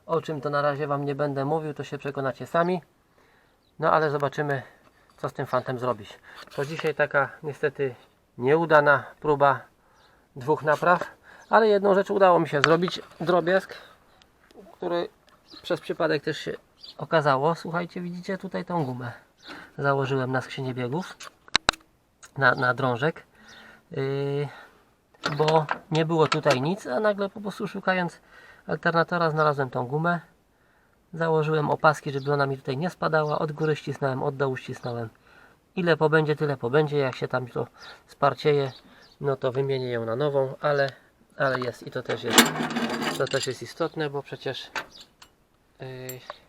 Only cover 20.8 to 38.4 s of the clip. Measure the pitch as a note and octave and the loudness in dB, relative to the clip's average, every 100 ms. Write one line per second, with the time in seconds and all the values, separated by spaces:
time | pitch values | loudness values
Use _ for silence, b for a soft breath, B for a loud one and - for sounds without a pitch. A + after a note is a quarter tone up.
20.8 | A#2+ D3+ - - - - _ - - - | -4 -4 -6 -12 -20 -20 _ -2 0 -2
21.8 | _ _ _ _ - - B2+ B2+ B2+ B2 | _ _ _ _ -14 2 4 4 2 2
22.8 | C3 A#2 D3+ - - B B B B B | 0 0 -2 -4 -10 B B B B B
23.8 | _ C3+ C3+ C#3 C#3 C#3+ C#3+ B B B | _ -6 -4 -2 -2 -2 -4 B B B
24.8 | B _ _ _ - D3 D#3 D#3 D3 - | B _ _ _ -4 0 4 4 2 -4
25.8 | - D#3 D#3+ E3 D3 D#3 D3 B2+ C#3+ G3 | -2 0 2 4 4 4 2 2 2 -2
26.8 | - B3 G#3+ G3+ G3 G#3 G3+ - G#3 G3+ | -4 0 0 0 -4 -6 -10 -8 -8 -4
27.8 | F#3+ F#3 E3+ - B B B B - D#3+ | -2 0 -2 -6 B B B B -8 -4
28.8 | F3 E3 D#3+ F3 E3 D#3 D3+ C#3+ C3 B2+ | 0 2 2 0 0 4 2 2 -2 -4
29.8 | B2 D3 E3+ E3+ - _ _ b b b | -2 -2 0 -2 -6 _ _ b b b
30.8 | b b _ D#3+ E3 D#3+ D3+ D#3 D3 C#3 | b b _ -4 0 2 2 0 0 2
31.8 | D#3+ D3 D3+ C#3 C3+ C#3+ C#3 C3+ - C3 | 4 2 -2 -4 0 0 0 -2 -4 -4
32.8 | F3 - E3 D#3 D3+ D3+ D#3 D3 D#3 D3 | -4 -4 0 0 0 -2 -4 -2 -2 -2
33.8 | - C3+ C#3 C3 C#3+ C3+ C3+ B2+ - A#2+ | -4 -4 -2 -2 -4 -2 -2 -2 -8 -10
34.8 | C3 A#2+ A2+ b b b b b _ - | -8 -6 -8 b b b b b _ -2
35.8 | E3+ D3+ D#3 D#3+ D3+ D3 D3+ C3+ A#2+ D3 | 2 4 4 4 4 0 -2 -2 0 2
36.8 | D3+ C#3+ C3 - C#3 B2+ B2 C#3+ - B | 2 2 0 -2 -4 -4 -4 -6 -8 B
37.8 | B B _ - C#3+ C3+ | B B _ 0 0 2